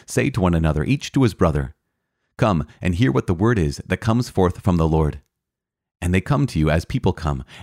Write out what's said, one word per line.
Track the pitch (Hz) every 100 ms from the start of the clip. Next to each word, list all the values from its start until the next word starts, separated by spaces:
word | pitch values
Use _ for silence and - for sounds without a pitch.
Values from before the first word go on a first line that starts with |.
| -
say | - 135
to | -
one | 90 85
another, | 80 76
each | - 147 -
to | 139
his | 123 -
brother, | 87 73 65 - _ _ _ _ _ -
"Come | 117 85 - _
and | 90 87
hear | 135
what | 131 -
the | 82
word | 110 113
is | 73 69 -
that | 92
comes | 110 117 120
forth | - 90 -
from | - 87
the | 80
Lord." | 80 76 71 - _ _ _ _ _ _ _
And | 87
they | 95
come | - 143 143
to | 82
you | 76
as | 80 -
people | 127 95
come, | - 78 67 - -